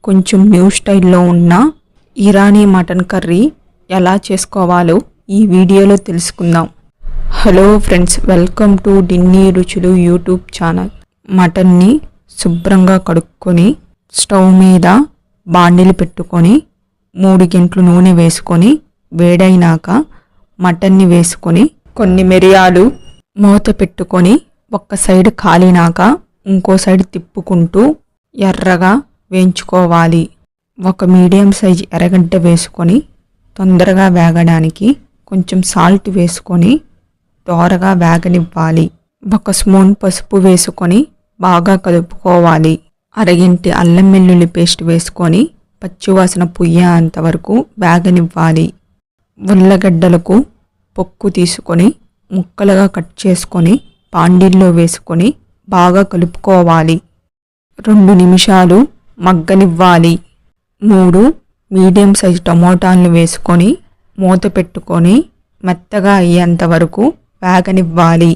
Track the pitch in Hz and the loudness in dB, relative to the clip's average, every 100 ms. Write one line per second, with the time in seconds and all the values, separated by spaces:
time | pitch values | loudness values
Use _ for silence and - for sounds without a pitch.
0 | - 190 185 190 202 180 190 - - 196 | 0 -2 0 2 2 4 2 0 -2 0
1 | 180 180 175 175 170 175 294 - _ _ | 2 2 2 0 2 2 0 -4 _ _
2 | _ - 202 196 202 208 208 185 175 180 | _ -2 0 2 4 4 4 0 -2 -6
3 | 180 190 170 175 285 _ _ _ _ 190 | -4 -6 -4 -2 -2 _ _ _ _ -2
4 | 180 196 - 185 - 202 175 180 175 180 | -2 -2 -4 -8 -6 -6 -2 0 0 -2
5 | - _ - 196 214 180 185 196 196 202 | -4 _ -6 -2 0 2 2 2 2 0
6 | - 170 170 - 170 170 165 _ _ _ | -2 -8 -10 -8 -2 -2 -4 _ _ _
7 | - - - - 226 185 196 214 - 180 | -10 -6 -6 -2 0 2 2 2 0 -2
8 | 175 - - 180 185 - 208 196 208 196 | -2 -2 -2 0 -2 0 0 0 0 0
9 | 180 180 180 190 190 185 180 - 180 185 | 0 0 2 2 2 0 -4 -4 -2 0
10 | 175 175 170 185 - - 165 175 190 - | 0 -2 -4 -6 -8 -8 -6 -6 -8 -14
11 | _ _ - 185 180 180 185 175 185 302 | _ _ -6 0 0 0 2 2 2 0
12 | - _ _ - 175 170 180 190 185 190 | -4 _ _ -8 -6 -4 -2 2 2 0
13 | 185 165 - _ 185 175 185 311 _ _ | -2 -4 -6 _ -4 0 0 -2 _ _
14 | _ - - 196 190 185 190 185 175 208 | _ -10 -4 0 2 4 4 4 2 0
15 | 302 _ _ _ - 175 175 175 185 185 | -2 _ _ _ -4 0 2 2 2 0
16 | 170 - 170 175 170 277 - _ _ _ | -6 -8 -8 0 2 2 -2 _ _ _
17 | _ 180 190 185 180 180 175 190 180 175 | _ -4 0 2 2 0 0 2 2 4
18 | 185 170 165 - - 170 202 302 _ _ | 4 2 0 -2 -4 0 0 0 _ _
19 | _ 165 175 175 185 185 170 165 - 214 | _ -2 0 2 2 2 2 -2 -2 -4
20 | 302 - _ _ _ - 180 170 196 190 | -4 -12 _ _ _ -6 -4 -2 0 2
21 | 185 175 170 - 175 170 294 _ _ - | 4 2 0 -6 -2 0 0 _ _ -4
22 | 202 185 185 185 185 190 185 180 226 - | -2 0 2 2 4 4 4 2 0 -2
23 | - - _ 202 202 202 - 202 185 - | -20 -20 _ -2 2 2 0 -4 -6 -6
24 | 180 180 180 285 _ _ _ 208 _ 196 | -6 0 2 0 _ _ _ -12 _ -8
25 | - 185 190 - 190 170 185 175 170 170 | 0 2 2 -2 -2 2 2 2 0 0
26 | 190 320 _ _ - 190 185 190 190 185 | -2 -2 _ _ -6 -4 0 -2 0 -2
27 | 185 185 - - - 180 170 190 262 311 | -2 -8 -14 -16 -6 -4 -2 0 -2 -2
28 | _ _ _ 262 190 - 185 180 185 233 | _ _ _ -6 -4 -2 -4 -2 0 -2
29 | - _ _ 185 185 175 - 180 175 170 | -6 _ _ -2 -2 -2 -6 -2 0 0
30 | 165 165 165 _ _ _ _ - 185 185 | 0 -2 -4 _ _ _ _ -8 -6 -4
31 | 180 185 180 196 202 196 190 175 - 170 | 0 2 4 2 2 0 -2 -2 -4 -4
32 | 175 185 170 190 170 170 - - 170 226 | 0 0 0 0 0 0 -4 -6 -2 -2
33 | - _ _ _ _ - 190 180 180 185 | -4 _ _ _ _ -6 0 2 2 2
34 | 190 175 170 165 170 165 160 - 208 285 | 2 2 0 0 0 0 -2 -2 -4 -4
35 | _ _ _ 190 180 185 185 - 175 196 | _ _ _ -6 -4 -6 -4 -2 0 0
36 | - 190 175 170 - 175 180 311 _ _ | -2 -4 -4 -6 -6 0 0 0 _ _
37 | _ _ _ _ - 170 175 185 190 185 | _ _ _ _ -8 -2 -2 -2 -2 0
38 | 170 170 180 175 170 165 160 160 165 _ | 0 -2 -2 -4 -4 -6 -4 -2 -4 _
39 | _ _ 196 202 - 196 - 190 190 202 | _ _ -6 -6 -4 -4 0 2 2 0
40 | 196 180 - 196 190 180 - - 175 202 | -4 -6 -6 0 2 0 -2 -6 -2 -2
41 | 311 _ _ _ 185 175 175 190 190 170 | -2 _ _ _ -2 -2 0 -2 0 -2
42 | 170 - 185 180 170 160 160 160 _ _ | -4 -8 -2 0 2 0 -2 -4 _ _
43 | _ - 190 175 185 180 175 - 170 175 | _ -4 0 2 2 0 -2 -2 0 2
44 | 190 190 185 180 170 170 170 - 165 165 | 4 4 4 2 0 -2 -4 -4 -4 -4
45 | 170 - 170 175 311 _ _ _ 190 - | -6 -6 -2 -2 -2 _ _ _ -18 -10
46 | - 190 180 180 175 - 175 170 180 170 | -2 0 0 -2 -6 -4 -2 0 2 0
47 | 165 170 165 170 - 220 - - 180 175 | -2 -4 -6 -6 -4 -4 -4 -6 -2 0
48 | 185 180 170 165 165 160 160 _ _ _ | 0 -2 -2 -4 -2 -2 -4 _ _ _
49 | _ _ _ _ 190 196 190 190 190 165 | _ _ _ _ -2 2 4 2 0 0
50 | 175 170 170 202 285 _ _ _ _ - | 0 0 0 -2 -2 _ _ _ _ -12
51 | 180 _ 196 180 175 - - 170 202 - | -12 _ -6 -2 -4 -6 -6 0 0 -2
52 | _ _ _ 185 180 - 202 190 196 180 | _ _ _ -8 -8 -4 0 0 0 -4
53 | 170 - 190 180 - 180 170 247 - _ | -12 -8 -4 -4 -4 -2 0 -2 -4 _
54 | _ 175 165 180 185 185 185 170 170 - | _ -2 0 2 4 4 2 2 -2 -4
55 | - 165 208 - _ _ - 185 180 185 | -8 -2 -2 -4 _ _ -6 0 2 0
56 | 190 175 170 - - 185 170 165 160 165 | -2 -2 -6 -6 -2 0 2 0 0 -4
57 | _ _ _ _ _ _ _ - 214 214 | _ _ _ _ _ _ _ -10 0 4
58 | 190 190 180 185 - 190 180 190 285 _ | 4 4 4 2 2 2 2 2 0 _
59 | _ - 175 180 160 190 196 165 185 175 | _ -6 -2 -2 0 0 2 0 2 2
60 | 170 165 _ _ _ _ _ _ 208 196 | 2 -2 _ _ _ _ _ _ 0 2
61 | 185 180 247 - _ _ _ 190 185 190 | 2 2 2 0 _ _ _ 0 2 4
62 | 202 202 190 175 185 170 175 180 185 185 | 2 2 0 -2 -2 0 2 0 0 2
63 | 180 170 165 - - 170 190 349 _ _ | 2 0 -2 -4 -2 0 0 -2 _ _
64 | _ - 190 185 202 190 170 - - 170 | _ -6 -2 -2 -2 -4 -6 -12 -6 -2
65 | 170 233 349 _ _ _ 185 175 _ 208 | 2 0 -2 _ _ _ -8 -8 _ -4
66 | 196 196 175 175 175 170 170 165 165 - | 0 0 0 0 0 -2 -2 0 -2 -2
67 | 254 - _ _ 180 185 185 190 170 165 | -4 -4 _ _ -2 -2 -2 -4 -2 0
68 | 165 165 170 | 0 2 0